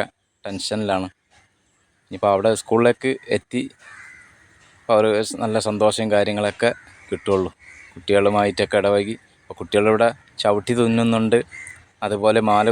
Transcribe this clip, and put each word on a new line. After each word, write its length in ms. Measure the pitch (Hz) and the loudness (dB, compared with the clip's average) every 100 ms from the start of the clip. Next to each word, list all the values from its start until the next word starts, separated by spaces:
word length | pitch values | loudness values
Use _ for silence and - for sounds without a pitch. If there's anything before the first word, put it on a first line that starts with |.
| - _ _ _ 104 | -4 _ _ _ -12
ടെൻഷനിലാണ്. 640 | 98 - 107 104 95 92 - _ _ _ _ _ _ _ _ - | -10 -6 -4 -2 -4 -6 -14 _ _ _ _ _ _ _ _ -18
ഇനിയിപ്പോൾ 240 | 95 104 | -4 0
അവിടെ 180 | 98 110 107 | 2 0 -2
സ്കൂളിലേക്ക് 500 | - 113 120 - 131 127 - 107 | 0 2 2 2 -4 -6 -4 -6
എത്തി 240 | - 123 135 _ - - - - - _ _ _ _ _ | -4 -8 -8 _ -20 -20 -20 -20 -20 _ _ _ _ _
അപ്പോൾ 180 | - 110 | 0 2
ഒരു 100 | 110 104 107 - | 2 0 -4 -6
നല്ല 160 | 113 110 107 | -4 -2 -2
സന്തോഷം 400 | 104 107 110 110 | 0 0 0 0
കാര്യങ്ങളൊക്കെ 560 | 104 101 104 104 - 117 - - - - | 0 0 -2 -4 -2 -2 -4 -12 -20 -10
കിട്ടുള്ളൂ. 420 | 92 - 98 90 - - - - | -6 -2 0 -2 -8 -20 -20 -20
കുട്ടികളുമായിട്ടൊക്കെ 840 | - - 101 101 104 101 92 101 104 | -10 0 2 2 2 0 0 -2 0
ഇടപഴകി, 340 | 101 101 101 113 _ _ | 2 0 -2 -8 _ _
അപ്പോൾ 140 | - - | -20 -16
കുട്ടികളിവിടെ 500 | 85 104 107 110 117 - _ - | -4 0 2 4 2 0 _ -4
ചവിട്ടി 320 | 107 104 101 120 | -2 0 -2 0
തുന്നുന്നുണ്ട്, 600 | 117 117 117 113 110 117 - - - - _ - 104 | 0 0 0 0 0 0 -2 -12 -20 -20 _ -10 -6
അതുപോലെ 340 | 104 107 110 107 | 0 2 2 2
മാല 160 | 104 107 | 2 2